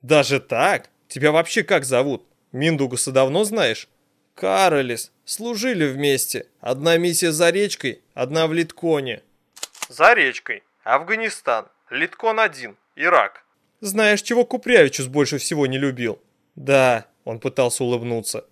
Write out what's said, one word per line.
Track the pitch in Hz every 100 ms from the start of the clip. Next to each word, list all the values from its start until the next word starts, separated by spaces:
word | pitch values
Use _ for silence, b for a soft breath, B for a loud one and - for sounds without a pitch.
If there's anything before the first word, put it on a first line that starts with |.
"Даже | 123 151 131 135
так? | - 120 160 196 - _ _
Тебя | 143 147
вообще | 156 165 -
как | 180 185
зовут? | 131 127 139 123 _ _ _
Миндугаса | 127 156 156 135 123 -
давно | 131 131 156
знаешь?" | 214 220 143 110 - _ _ _ _
"Каролис. | - 190 190 190 151 131 117 - _
Служили | - - 226 226 247 214 151
вместе. | 131 143 135 - 120 - _
Одна | 120 131 156 170
миссия | 175 165 175
за | 151 170
речкой, | 180 208 - 139 - _
одна | - 127 160 160
в |
Литконе". | 165 165 - 170 156 131 110 _ _ _ - - - -
"За | - 170
речкой. | 233 143 120 - 107 _ _
Афганистан. | - 131 170 220 226 - - 113 101 _ _
Литкон | 123 170 - 226 220
один. | 220 139 120 101 _ -
Ирак". | 156 170 98 - _ _ _ _
"Знаешь, | 208 202 214 208
чего | - 240
Купрявичус | 240 247 226 233 147 - 131
больше | 143 139 143
всего | - 151 135
не | 131
любил?" | 139 127 120 101 _ _ _
"Да", | - 135 139 131 117 - _
он | - 113
пытался | 135 123 123 -
улыбнуться. | 123 123 120 117 104 113 -